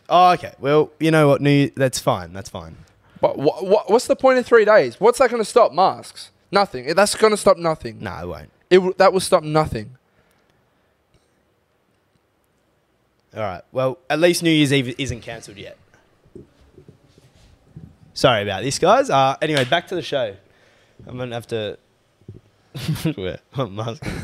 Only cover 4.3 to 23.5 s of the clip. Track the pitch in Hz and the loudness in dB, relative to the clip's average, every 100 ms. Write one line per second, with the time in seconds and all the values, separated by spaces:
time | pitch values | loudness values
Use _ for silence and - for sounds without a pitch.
4.3 | 254 233 233 208 214 131 - 208 240 254 | 2 4 4 6 4 4 2 0 2 0
5.3 | 233 208 240 202 143 185 120 117 - - | -2 0 2 4 2 0 -2 -12 -20 -20
6.3 | _ _ 190 196 127 123 165 202 - 220 | _ _ -2 -2 -4 -2 0 0 2 2
7.3 | 208 202 175 170 156 120 110 95 87 87 | 2 2 2 0 -4 -8 -12 -12 -10 -12
8.3 | 78 76 _ - 185 185 - 185 180 - | -12 -16 _ 2 4 4 4 4 2 0
9.3 | 180 156 156 151 117 110 127 _ _ _ | 0 0 -2 -2 -6 -12 -18 _ _ _
10.3 | _ _ _ _ _ _ _ _ _ _ | _ _ _ _ _ _ _ _ _ _
11.3 | _ _ _ _ _ _ _ _ _ _ | _ _ _ _ _ _ _ _ _ _
12.3 | _ _ _ _ _ _ _ _ _ _ | _ _ _ _ _ _ _ _ _ _
13.3 | 104 104 87 - 123 131 127 - 151 175 | -8 -8 -8 -10 -4 -4 -4 -6 0 2
14.3 | 175 170 156 143 139 123 131 131 120 117 | 2 0 2 2 0 -2 -8 -10 -10 -14
15.3 | 113 110 101 90 - _ _ _ _ _ | -16 -18 -20 -20 -20 _ _ _ _ _
16.3 | - - _ _ _ - _ _ _ _ | -20 -20 _ _ _ -20 _ _ _ _
17.3 | _ _ _ _ - - _ _ - 143 | _ _ _ _ -20 -20 _ _ -2 0
18.3 | 110 101 95 123 - 160 240 269 139 135 | 0 -2 -6 -6 0 2 2 2 2 0
19.3 | 135 156 151 127 170 - 180 135 143 113 | 0 -2 -2 0 -2 -4 -8 -6 -4 -6
20.3 | 98 _ _ _ _ _ _ - 127 127 | -8 _ _ _ _ _ _ -16 -12 -10
21.3 | 117 113 113 104 - _ _ _ _ - | -10 -8 -8 -6 -10 _ _ _ _ -20
22.3 | - _ _ _ 139 139 151 160 139 92 | -20 _ _ _ -10 -6 -4 -6 -6 -8
23.3 | - _ | -10 _